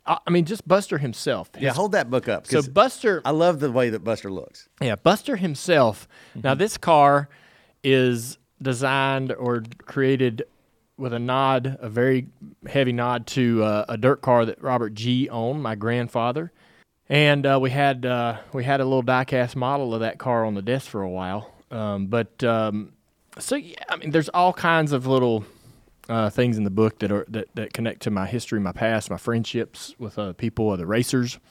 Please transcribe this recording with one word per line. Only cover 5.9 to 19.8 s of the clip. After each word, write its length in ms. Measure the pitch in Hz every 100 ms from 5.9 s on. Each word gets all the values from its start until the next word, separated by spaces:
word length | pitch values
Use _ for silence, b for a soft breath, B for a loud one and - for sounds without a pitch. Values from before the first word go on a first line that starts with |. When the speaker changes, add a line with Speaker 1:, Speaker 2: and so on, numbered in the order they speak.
| 101 - B B
Speaker 1:
Now, 180 | B 131
Speaker 3:
Mm-hmm. 60 | 135
Speaker 1:
this 200 | 214 -
car 500 | 175 156 143 143 139 b b b b b
is 540 | 135 131 127 120 120 - _ -
designed 680 | 135 123 135 135 135 135 131
or 300 | - 123 120 113 -
created 600 | - 139 135 135 127 110 - _ _ _ _ -
with 160 | 127
a 60 | 117
nod, 580 | 120 131 135 131 131 135
a 80 | 117
very 400 | 113 131 131 131 - - - -
heavy 260 | 139 127
nod 340 | 123 123 120 110
to, 360 | 135 120 113
uh, 200 | 107 104 104
a 80 | 113
dirt 240 | 127 139
car 220 | 131 120 113
that 160 | -
Robert 320 | 139 123 110
G 340 | 107 120 123 139
owned, 340 | 117 117 151
my 120 | 117
grandfather. 800 | 107 110 120 117 120 120 139 170 _ b b b _ -
And, 360 | 143 147 143
uh, 140 | 139 135
we 100 | 131
had, 360 | 139 139 131 127
uh, 320 | 123 120 110 -
we 120 | 131
had 160 | 127 139
a 40 |
little 180 | 131 131
die-cast 540 | 123 127 131 131 123 135
model 380 | 123 143